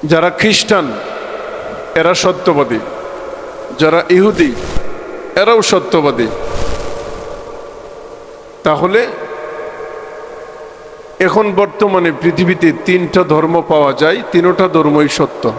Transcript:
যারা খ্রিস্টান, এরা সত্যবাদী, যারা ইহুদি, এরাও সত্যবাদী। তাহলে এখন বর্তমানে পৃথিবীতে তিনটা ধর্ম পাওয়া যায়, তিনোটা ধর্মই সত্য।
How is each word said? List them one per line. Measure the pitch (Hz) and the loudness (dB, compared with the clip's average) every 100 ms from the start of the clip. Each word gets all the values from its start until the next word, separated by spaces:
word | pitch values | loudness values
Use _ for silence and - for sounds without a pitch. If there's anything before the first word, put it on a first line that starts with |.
যারা | 151 160 170 | 2 4 4
খ্রিস্টান, | 175 214 208 - 208 147 104 - - - - - - - - - | 2 2 2 2 2 2 -4 -8 -10 -10 -10 -10 -10 -10 -12 -4
এরা | - 160 | 0 2
সত্যবাদী, | 180 190 180 160 147 135 113 - - - - - - - - - - | 2 2 0 0 2 2 0 -4 -10 -12 -12 -12 -12 -14 -14 -14 0
যারা | 156 165 - | 2 2 4
ইহুদি, | 180 202 170 156 117 - - - - - - - - | 4 4 4 2 0 0 0 0 -6 -10 -12 -4 0
এরাও | 202 226 | 4 4
সত্যবাদী। | 208 190 - 170 143 123 113 98 - - - - - - - - - - - - - - - - - - - - - - | 4 2 2 2 2 2 -2 -2 -4 -2 -2 -2 -4 -8 -10 -10 -12 -12 -14 -14 -14 -16 -18 -18 -18 -18 -18 -20 -20 -4
তাহলে | - 147 175 208 240 - - - - - - - - - - - - - - - - - - - - - | 0 2 2 2 0 -4 -10 -10 -12 -10 -12 -12 -12 -12 -14 -14 -16 -16 -16 -16 -18 -18 -20 -18 -20 0
এখন | 190 208 214 | 2 4 2
বর্তমানে | 185 202 - 208 190 170 143 | 2 0 2 2 4 2 2
পৃথিবীতে | 165 156 175 180 170 147 | 0 2 2 4 2 0
তিনটা | - 180 170 185 | 0 0 2 2
ধর্ম | 170 151 156 170 165 | 4 2 4 0 2
পাওয়া | 156 143 | 4 4
যায়, | 135 156 196 233 | 4 2 2 0
তিনোটা | 175 175 175 185 | 2 2 2 2
ধর্মই | 160 147 151 147 | 4 4 4 2
সত্য। | - 143 - 117 | 2 -2 -2 -4